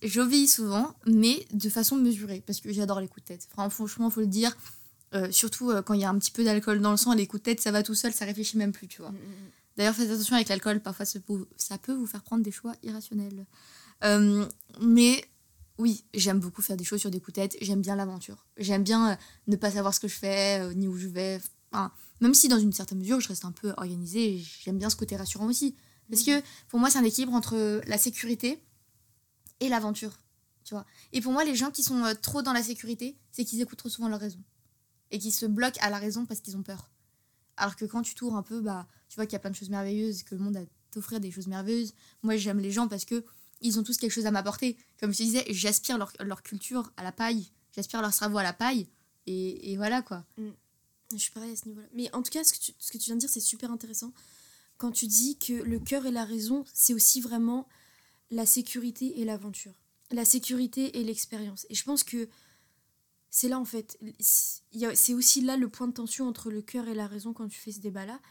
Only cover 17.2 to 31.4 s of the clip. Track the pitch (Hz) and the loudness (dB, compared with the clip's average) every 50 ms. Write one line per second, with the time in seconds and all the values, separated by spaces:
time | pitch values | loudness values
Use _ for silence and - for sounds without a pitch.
17.2 | - - 156 - 196 196 - - - 196 202 196 185 190 202 196 196 190 185 180 | -6 -8 -4 -4 -4 -4 -4 -6 -4 0 0 0 0 0 -2 -2 -2 -4 -6 -8
18.2 | - - - - _ _ _ - 196 190 202 196 202 196 226 226 226 220 190 - | -12 -14 -16 -18 _ _ _ -6 -2 0 2 2 4 4 6 6 6 4 4 0
19.2 | - - - - _ - 202 180 - 208 196 202 196 196 196 - - 202 - - | -4 -12 -20 -8 _ 0 2 2 2 2 0 0 0 2 0 0 0 -2 -4 -4
20.2 | - 196 196 196 196 202 202 196 185 180 175 190 196 190 180 180 185 190 175 180 | -2 0 2 2 4 4 2 2 0 -2 -2 -2 -2 -2 -2 -4 -6 -6 -4 -4
21.2 | 185 190 190 185 - - - _ _ _ - 208 190 190 - - - - - - | -4 -2 -4 -4 -8 -10 -14 _ _ _ -4 -4 -4 -4 -6 -12 -20 -20 -2 4
22.2 | 233 240 285 277 - 262 247 220 214 208 185 - 185 - 190 190 185 196 254 262 | 6 8 8 8 8 8 8 6 6 4 2 0 -4 -4 -4 -4 -2 0 0 0
23.2 | 233 - 190 - - 180 175 - - 208 190 - 180 180 180 175 175 165 185 226 | 0 -2 -6 -8 -8 -8 -8 -6 -6 -6 -4 -4 -6 -6 -6 -6 -6 -4 -2 0
24.2 | 233 214 190 180 170 160 - - - 180 190 190 196 214 214 - 220 - 202 196 | 0 0 0 -2 -6 -10 -14 -12 -6 -4 -4 -2 0 -2 -2 -2 -2 -4 -6 -6
25.2 | 190 - - 202 214 226 247 - 285 269 247 - _ _ _ _ _ - 220 220 | -6 -6 -6 -2 0 0 0 2 0 -2 -2 -6 _ _ _ _ _ -2 0 2
26.2 | 233 294 285 285 277 - - - - - - 233 247 254 277 262 240 220 220 - | 4 4 4 4 2 -2 -10 -20 -10 -2 2 4 4 6 6 6 6 4 4 2
27.2 | 262 247 240 240 226 - 233 220 214 214 208 214 - - 208 208 - 247 226 - | 0 2 2 0 0 0 0 0 0 0 0 -2 -2 -2 0 0 0 0 0 -4
28.2 | - 233 240 220 - 240 294 311 - _ _ _ _ _ _ _ _ _ _ _ | -4 -4 -2 -2 -2 -2 -4 -4 -8 _ _ _ _ _ _ _ _ _ _ _
29.2 | _ _ _ _ _ - - _ 254 254 247 226 214 214 214 - 220 214 - - | _ _ _ _ _ -20 -8 _ -2 0 0 0 0 -2 -4 -4 -6 -10 -12 -14
30.2 | _ _ _ _ _ _ _ _ _ - 208 202 196 - _ - - _ - - | _ _ _ _ _ _ _ _ _ -12 -12 -12 -12 -14 _ -20 -16 _ -4 -2
31.2 | 220 254 254 285 | 0 2 2 2